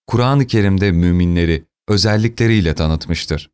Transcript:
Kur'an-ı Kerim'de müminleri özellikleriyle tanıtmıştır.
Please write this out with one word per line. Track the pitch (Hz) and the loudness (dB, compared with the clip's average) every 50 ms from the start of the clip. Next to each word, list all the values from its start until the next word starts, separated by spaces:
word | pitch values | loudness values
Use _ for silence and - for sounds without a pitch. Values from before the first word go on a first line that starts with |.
| _ | _
Kur'an-ı | - 117 117 123 131 139 143 131 | -4 -2 0 0 0 0 0 0
Kerim'de | 123 - 110 101 101 98 92 98 101 85 | 0 0 0 2 2 2 2 2 2 2
müminleri | 85 87 87 87 90 87 87 85 85 85 82 80 73 - _ _ _ _ - | 2 2 2 2 2 2 2 2 0 0 0 0 -2 -4 _ _ _ _ -2
özellikleriyle | 104 98 90 107 104 107 110 113 110 - 113 113 113 107 90 80 76 | -2 0 0 0 0 0 0 -2 -2 0 0 2 2 2 2 0 0
tanıtmıştır. | - 82 78 80 78 - - 82 - - - 80 71 - - | 0 -2 -2 -2 -2 -4 -6 -6 -6 -4 -6 -8 -8 -8 -12